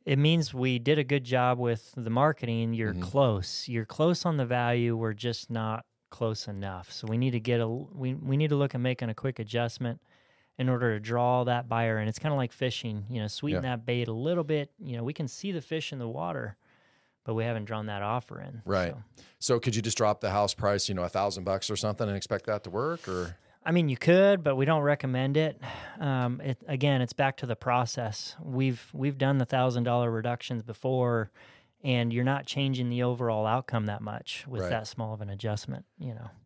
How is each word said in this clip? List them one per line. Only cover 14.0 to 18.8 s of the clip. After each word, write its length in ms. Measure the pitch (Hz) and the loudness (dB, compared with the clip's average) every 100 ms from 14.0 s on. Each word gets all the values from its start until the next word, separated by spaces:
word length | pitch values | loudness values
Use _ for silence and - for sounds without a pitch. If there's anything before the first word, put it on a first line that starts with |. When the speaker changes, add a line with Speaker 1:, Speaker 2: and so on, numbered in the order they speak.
| 117 | 0
Speaker 1:
a 60 | |
little 320 | 113 147 180 | -2 0 0
bit. 260 | 151 151 139 - | 0 -2 -2 -10
You 180 | 160 120 | -8 -6
know, 60 | |
we 100 | 117 | -4
can 140 | 151 143 | -4 -6
see 240 | - 196 | -6 -6
the 100 | 175 | -6
fish 320 | - 160 147 | -4 -6 -6
in 60 | 135 | -6
the 100 | 117 | -6
water, 480 | - - 147 113 - _ _ _ _ _ _ | -4 -4 -4 -6 -12 _ _ _ _ _ _
but 100 | - | -6
we 80 | 113 | -2
haven't 220 | 113 113 | -2 -2
drawn 220 | 104 110 107 | -4 -6 -6
that 160 | 101 | -4
offer 380 | 101 120 - - | -2 -4 -6 -12
in, 220 | 92 113 | -12 -10
Speaker 2:
Right. 280 | 101 98 | -2 0